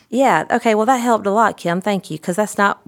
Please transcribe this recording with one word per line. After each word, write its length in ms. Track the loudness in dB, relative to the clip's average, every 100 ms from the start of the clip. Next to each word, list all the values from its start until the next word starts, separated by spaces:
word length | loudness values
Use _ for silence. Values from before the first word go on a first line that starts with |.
| _
Yeah. 340 | 0 2 2 0
Okay. 240 | 0 2
Well, 140 | 2 2
that 100 | 0
helped 300 | 2 0 2
a 40 |
lot, 240 | 2 2 0
Kim. 260 | -4 -2
Thank 280 | -2 -4 -6
you. 80 | -8
'Cause 180 | -6 -4
that's 220 | -4 0
not 220 | 0 -2